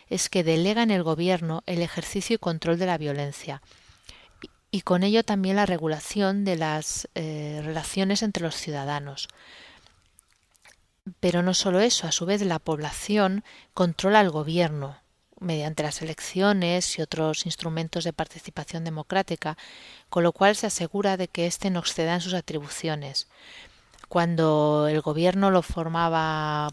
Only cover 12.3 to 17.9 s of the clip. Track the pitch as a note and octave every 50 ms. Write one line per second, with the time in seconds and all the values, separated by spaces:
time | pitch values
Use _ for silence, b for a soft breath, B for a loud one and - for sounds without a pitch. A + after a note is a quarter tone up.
12.3 | G3+ G#3 G3+ F#3+ E3 D#3 - - D#3+ D3 D3+ D3 - - - - G#3 G#3+ G3+ F#3+
13.3 | F#3+ G#3 - B B B B B B - F#3 F3 D#3+ - - F#3+ G#3 A3 G3+ F3+
14.3 | D3+ D#3 D3+ D3+ D#3+ F3 F3 D#3+ D3+ D3 C#3 C3+ C#3+ - _ _ _ _ _ _
15.3 | _ - F#3+ F3 D#3+ D3+ D3 D#3 D#3 - D3+ D3+ C#3+ - D#3+ D#3 D#3 - - -
16.3 | - F3+ F#3+ G3+ G#3 F#3+ F3 E3+ F3 F3+ F3 - - - D#3+ - - D#3+ D#3+ D#3
17.3 | D#3 - - E3+ D#3+ - - E3 D#3+ D#3+ D#3+ D#3+